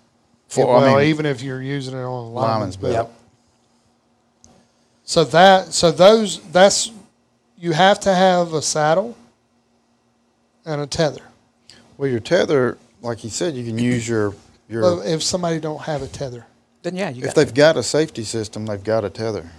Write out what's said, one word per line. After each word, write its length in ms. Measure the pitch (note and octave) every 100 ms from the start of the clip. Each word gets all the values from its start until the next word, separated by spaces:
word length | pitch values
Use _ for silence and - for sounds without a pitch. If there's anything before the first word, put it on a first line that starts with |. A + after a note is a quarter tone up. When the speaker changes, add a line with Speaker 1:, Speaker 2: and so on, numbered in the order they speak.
| _ _ _ _ -
Speaker 1:
For, 180 | - C3+
Speaker 2:
Well, 160 | B2
Speaker 1:
I 140 | C3+ C#3
mean, 80 | D3
Speaker 2:
even 180 | D3+ D3+
if 160 | B2+
you're 200 | C3+ C3
using 320 | C3 C#3+ B2+
it 80 | C3
on 20 |
a 260 | B2+ B2+ A#2
Speaker 1:
lineman's 460 | A#2 A2+ A2 G2 F#2+
Speaker 2:
lineman's 0 |
Speaker 1:
belt. 160 | F#2
Speaker 2:
belt. 140 | F#2 - - _ _ _ _ _ _ _ _ _ _ _ _
Speaker 3:
Yep. 80 | _ _ _ _ _ _ -
Speaker 2:
So 180 | E3+
that, 500 | D3+ D#3+ F#3+ F#3+ E3+
so 180 | - E3+
those, 500 | D#3 F#3 A3+ G#3 D#3+ -
that's, 400 | F3 G3 - A3+ A3 - _ _ _ _ -
you 140 | E3+
have 300 | D#3 F#3+ G3+
to 120 | G3+
have 380 | F#3 F#3+ F3+ E3+
a 80 | D#3
saddle 540 | - D#3 D3+ E3+ A3+ A#3 _ _ _ _ _ _ _ _ _ _ _ _ _ _ E3
and 160 | D3
a 60 | C#3+
tether. 340 | - D#3 B2+ - _ _ _ _ - _ -
Speaker 1:
Well, 120 | C#3
your 100 | A#2+
tether, 580 | - F3+ F#3+ D3 B2 - _ _
like 220 | A#2+ A#2
you 60 | A2+
said, 240 | - F3 C3
you 80 |
can 140 | A#2 A2+
use 260 | A#2+ B2 A2+
your, 280 | A2+ G#2 G2 _ _ -
your 140 | A2
Speaker 2:
Well, 200 | F3+ F3
if 220 | G3 D#3+
somebody 360 | - F#3 E3+ E3
don't 200 | D#3 D3
have 180 | E3 D3
a 60 | C3+
tether. 380 | - C3+ A#2+ - _ _ _
Speaker 3:
Then 120 | F3 F3+
yeah, 120 | F#3+
you 80 | B2
Speaker 1:
if 80 | C3+
Speaker 3:
got 80 | D#3+
Speaker 1:
they've 180 | C3
got 240 | A#2 D3+ C#3+
a 60 |
safety 400 | A2+ D3 D#3 -
system, 420 | G#2+ A2+ G#2 G#2+ A2
they've 180 | G2+
got 220 | G2+ A2 G2+
a 40 |
tether. 400 | - A2+ G2+ E2